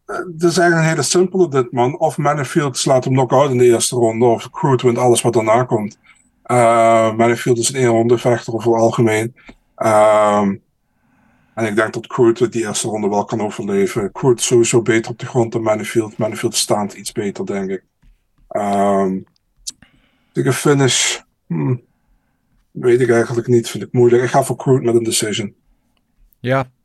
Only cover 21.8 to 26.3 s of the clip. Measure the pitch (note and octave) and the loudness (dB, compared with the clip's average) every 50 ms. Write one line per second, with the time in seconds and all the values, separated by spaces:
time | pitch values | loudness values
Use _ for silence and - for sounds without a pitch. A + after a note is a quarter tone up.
21.8 | - _ _ _ _ _ _ _ _ _ _ _ _ _ _ _ _ _ _ - | -6 _ _ _ _ _ _ _ _ _ _ _ _ _ _ _ _ _ _ -4
22.8 | - B2 A#2+ B2 C3 A#2 A#2+ A#2 A#2 - A#2+ A#2 - - B2 A#2 A2+ - - - | 0 2 2 2 2 2 2 2 0 0 -4 -6 -2 0 0 0 0 -2 -8 -10
23.8 | G2 - - B2+ B2 A#2+ A#2+ A#2+ B2+ A#2+ - C#3+ C3 - C3 - - C#3+ C3 C3+ | -12 -4 0 2 4 4 4 2 2 2 0 0 0 0 -4 -4 0 0 0 2
24.8 | - A#2 A#2 A#2 A2+ A2 G#2 - - G#2+ G2+ - G#2 G2+ - _ _ _ _ _ | 2 2 0 0 0 0 -4 -4 -4 -4 -4 -6 -8 -10 -12 _ _ _ _ _
25.8 | _ _ _ _ _ _ _ _ _ _ | _ _ _ _ _ _ _ _ _ _